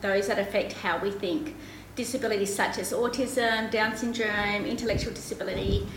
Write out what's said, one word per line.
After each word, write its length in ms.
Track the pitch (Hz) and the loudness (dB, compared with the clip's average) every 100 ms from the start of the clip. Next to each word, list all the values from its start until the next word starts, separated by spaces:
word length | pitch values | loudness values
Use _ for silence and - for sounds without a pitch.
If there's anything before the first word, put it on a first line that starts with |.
those 260 | 202 196 202 | 2 2 2
that 140 | 202 | 0
affect 320 | 202 208 - | 2 0 0
how 260 | - 185 170 | -2 -2 0
we 140 | 202 | 0
think. 420 | 196 185 156 151 - - - - | -2 0 -2 -2 -8 -14 -14 -10
Disabilities 600 | - 233 262 226 208 196 | -6 -4 -2 0 2 0
such 240 | 202 196 233 | 2 0 0
as 140 | 185 | -2
autism, 800 | - 240 254 247 247 233 220 220 | 0 2 2 0 2 2 2 2
Down 240 | 220 220 226 | 2 2 0
syndrome, 680 | 233 226 214 208 208 208 | -2 0 0 2 2 0
intellectual 480 | - 247 226 202 226 | 0 0 0 0 0
disability, 720 | - - - 190 190 196 - - | -4 -8 -6 -2 0 2 2 0